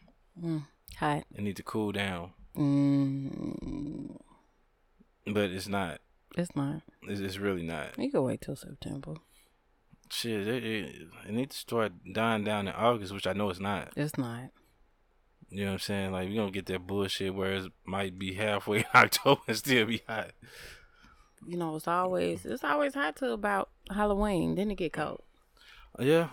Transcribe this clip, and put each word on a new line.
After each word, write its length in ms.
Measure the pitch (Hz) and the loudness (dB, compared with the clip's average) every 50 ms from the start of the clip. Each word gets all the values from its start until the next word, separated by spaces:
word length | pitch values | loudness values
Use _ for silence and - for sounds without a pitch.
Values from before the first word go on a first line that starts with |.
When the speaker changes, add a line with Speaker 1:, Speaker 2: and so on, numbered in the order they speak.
| - - _ _ _ _ _ 175 | -20 -20 _ _ _ _ _ -6
Speaker 1:
Mm, 260 | 170 165 160 156 143 - _ _ _ - - - | -2 -2 -2 -2 -4 -8 _ _ _ -18 -6 -2
hot. 240 | 170 151 147 156 - - - | 0 0 0 0 -2 -8 -8
Speaker 2:
It 80 | - | -4
need 140 | 101 104 90 | -4 -4 -4
to 60 | - - | -4 -8
cool 280 | - - 110 107 101 | -4 -2 0 0 0
down. 400 | 98 98 101 98 90 87 87 92 - - - - - | 0 0 0 0 -2 -4 -6 -10 -14 -20 -20 -12 -2
Speaker 1:
Mm. 1600 | - 147 143 143 143 143 139 143 139 139 139 139 139 135 - - 50 50 - - - - - - - - 147 - - - - - - - - - - _ _ _ _ _ _ _ _ _ _ _ _ - _ _ _ _ | 0 2 4 4 4 4 4 4 4 2 2 0 -2 -4 -6 -6 -6 -6 -6 -6 -8 -8 -8 -6 -6 -6 -6 -8 -8 -10 -10 -12 -14 -18 -20 -20 -20 _ _ _ _ _ _ _ _ _ _ _ _ -20 _ _ _ _
Speaker 2:
But 260 | 107 104 104 101 92 | 0 2 2 2 2
it's 160 | 92 95 92 | 0 -4 -4
not. 320 | 98 98 98 95 82 73 - - _ _ _ _ _ - | -2 -2 -2 0 -2 -4 -8 -14 _ _ _ _ _ -4
Speaker 1:
It's 180 | 175 175 - - | -4 -4 -2 -2
not. 260 | 147 139 139 - 156 - - - _ - | -2 -2 -2 -2 -6 -8 -14 -20 _ -10
Speaker 2:
It's, 180 | 101 101 101 | -6 -4 -4
it's 160 | 98 95 92 | -4 -4 -4
really 260 | 98 101 101 95 87 82 | -2 0 0 0 0 -2
not. 340 | 82 82 76 69 - - | -4 -4 -4 -6 -6 -4
Speaker 1:
You 140 | - 240 277 | -4 -4 0
can 120 | 285 170 135 | 2 2 2
wait 180 | - - - | 2 0 -4
till 140 | - - 143 | -6 -8 -10
September. 600 | - - - 139 - - 147 147 139 139 151 160 - - _ _ _ _ _ _ _ _ _ _ _ _ _ - _ _ - | -10 -10 -14 -14 -12 -10 -8 -8 -8 -8 -10 -12 -12 -14 _ _ _ _ _ _ _ _ _ _ _ _ _ -20 _ _ -10
Speaker 2:
Shit, 380 | - - - 117 110 101 98 | -8 -4 -2 0 0 0 0
it, 160 | 107 123 123 117 | 0 -2 -2 -2
it, 320 | 110 110 104 85 65 - - 78 85 - - - | -2 -2 -2 -4 -6 -8 -12 -16 -16 -18 -16 -10
it 40 | 95 107 | -4 -2
need 160 | 120 135 135 | -2 -2 -2
to 60 | - | -6
start 360 | - - - 117 117 110 101 90 - - 92 92 | -10 -6 -2 0 2 2 0 -2 -6 -14 -6 0
dying 300 | 107 113 117 113 107 101 | 2 2 4 2 2 2
down 240 | 107 107 104 98 | 0 0 0 0
in 60 | 95 - | -2 0
August, 400 | 87 107 120 120 110 98 90 98 | 4 4 4 4 4 0 -6 -6
which 140 | 98 - | -2 -2
I 60 | 92 95 | 0 0
know 160 | 98 104 101 | 2 0 0
it's 100 | 87 90 | -2 -2
not. 340 | 95 101 101 90 - - - | -2 -2 -2 -2 -4 -6 -4
Speaker 1:
It's 220 | - 147 156 - | -4 -4 -2 -2
not. 320 | 143 127 117 117 120 127 139 - _ _ _ _ _ _ _ _ _ _ _ _ _ _ _ _ _ - - | -4 -4 -4 -6 -8 -10 -14 -16 _ _ _ _ _ _ _ _ _ _ _ _ _ _ _ _ _ -20 -10
Speaker 2:
You 120 | - 98 101 | -6 -4 -2
know 60 | 98 | -2
what 20 | 95 | -2
I'm 60 | 95 | -2
saying? 320 | - - 101 98 95 95 | -2 -2 -2 -2 -2 -2
Like, 180 | 95 92 92 95 | -2 -2 -2 -2
we 60 | 104 | -2
gonna 160 | 113 104 98 | -2 -2 -2
get 140 | 92 98 90 | -2 -6 -4
that 180 | - 92 92 90 | -4 -6 -6 -4
bullshit 460 | 90 98 101 98 95 - - 98 95 95 | -4 -2 0 0 0 0 -2 -2 -2 -2
where 200 | 98 95 95 98 | 0 0 0 0
it 180 | 95 92 92 - _ _ | -2 -4 -6 -12 _ _
might 320 | 90 95 98 98 95 90 92 | -4 -2 -2 -2 -4 -4 -6
be 140 | 98 95 92 | -6 -6 -2
halfway 460 | 98 110 107 104 98 - - 104 107 | 0 0 0 0 0 0 2 2 2
<laughs> 0 | |
in 60 | - - - | 2 8 10
October 480 | 127 113 104 - - - 135 139 - - | 10 10 10 6 4 6 6 6 6 4
and 100 | - 113 | 0 -4
still 280 | 104 - 139 131 120 107 | -2 2 4 6 6 6
be 160 | 117 113 104 - | 4 2 -2 -4
hot. 240 | - 113 110 107 - - _ - - - - - - - - - - _ _ - - - - - _ _ - - | -4 -4 -4 -4 -6 -10 _ -20 -20 -18 -18 -16 -16 -18 -20 -20 -20 _ _ -20 -20 -20 -20 -20 _ _ -18 -10
Speaker 1:
You 120 | 165 175 | -6 -4
know, 180 | 175 170 160 156 | -4 -2 -2 -4
it's 120 | 156 - | -4 -2
always, 580 | 175 175 180 185 185 185 175 175 175 170 170 180 | 0 2 2 2 2 2 2 2 0 0 -2 -4
it's 180 | - 226 254 - | -6 -6 -2 2
always 300 | 294 285 294 285 277 269 | 2 4 4 4 2 0
hot 220 | 277 285 311 294 | 0 -2 -2 -2
till 160 | - 269 247 233 | -2 -2 -2 -2
about 360 | 208 208 208 202 190 - - - _ _ - | -2 0 0 0 0 -2 -4 -8 _ _ -6
Halloween, 640 | 196 208 208 208 202 196 208 214 196 165 165 165 160 | 0 2 2 4 4 4 4 4 4 2 2 2 2
then 160 | 175 202 214 | 0 0 0
it 40 | 196 | -2
get 180 | - 180 147 - | -2 -2 -4 -2
cold. 300 | 160 151 139 - - - - _ _ _ _ _ - - - - - - - - - | -4 -4 -4 -6 -10 -14 -20 _ _ _ _ _ -20 -20 -20 -20 -20 -20 -18 -6 0
Speaker 2:
Yeah, 300 | 120 139 160 165 165 - | 4 6 6 6 4 2